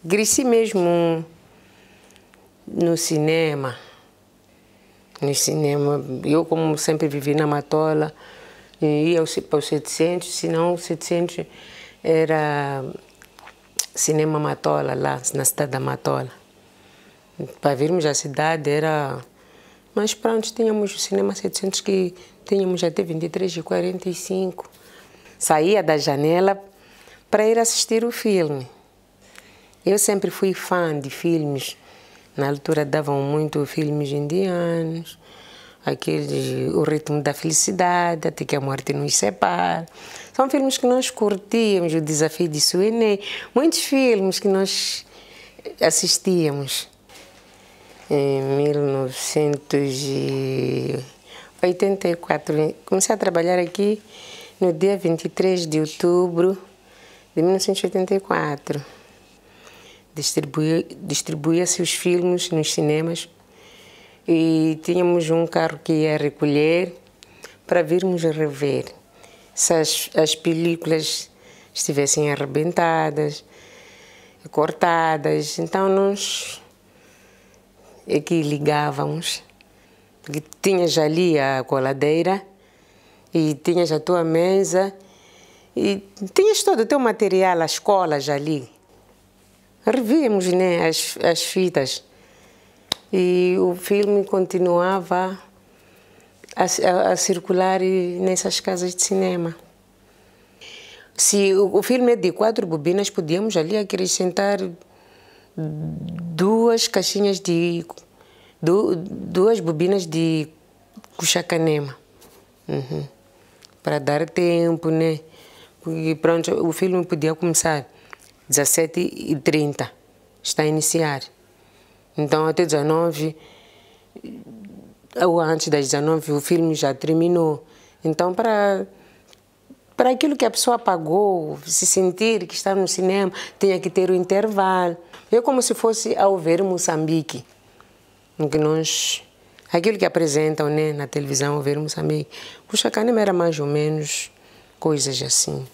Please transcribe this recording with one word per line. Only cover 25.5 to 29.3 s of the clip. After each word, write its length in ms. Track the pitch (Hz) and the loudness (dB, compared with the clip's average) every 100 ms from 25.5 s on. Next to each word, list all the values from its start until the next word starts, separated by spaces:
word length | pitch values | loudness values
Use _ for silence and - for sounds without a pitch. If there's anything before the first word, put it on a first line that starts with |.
| 156 165 208 | 4 4 2
da 160 | 160 156 | 2 2
janela 640 | 160 139 151 175 190 196 - - - - - - _ | 2 2 2 4 2 0 -8 -20 -20 -20 -20 -20 _
para 200 | 208 214 | 2 4
ir 100 | 226 | 2
assistir 460 | 226 - - 226 | 2 0 0 0
o 80 | 233 | 0
filme. 560 | 233 226 190 156 143 127 - _ _ _ _ - | -2 0 2 2 -4 -8 -18 _ _ _ _ -20